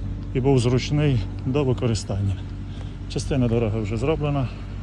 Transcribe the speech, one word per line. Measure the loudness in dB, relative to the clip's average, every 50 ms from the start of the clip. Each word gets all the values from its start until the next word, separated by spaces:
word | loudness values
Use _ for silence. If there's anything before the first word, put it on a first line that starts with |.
| -6 -6 -6 -6 -6 -2 -2
і | 2
був | 4 6 4 6
зручний | 4 4 2 2 2 2 0 2 4 4 2 2 0 -2 -6 -4 -2
до | 0 0 2 2
використання. | 2 2 2 2 0 0 0 -2 -4 -2 0 0 0 -2 -2 -6 -8 -8 -10 -10 -10 -10 -10 -10 -10 -10 -10 -10 -6
Частина | -4 -4 -2 0 2 2 4 4
дороги | 4 2 2 2 0 -2
вже | -2 -2 -2
зроблена, | 0 2 0 2 2 0 0 0 0 -2 -2 -4 -8 -10 -10 -8 -8